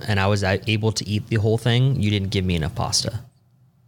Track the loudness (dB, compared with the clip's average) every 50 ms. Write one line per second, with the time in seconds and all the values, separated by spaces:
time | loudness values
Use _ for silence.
0 | -2 -2 0 2 2 2 2 2 2 0 0 0 0 0 0 0 0 0 -2 -2
1 | -4 -4 -4 -4 -2 -2 -2 0 2 2 0 2 2 2 2 4 4 2 2 2
2 | 0 2 0 0 0 0 -2 0 0 0 0 0 0 -2 -2 -4 -4 -2 -2 -2
3 | -2 -2 -6 -8 -10 -14 _ _ _ _ _ _ _ _ _ _ _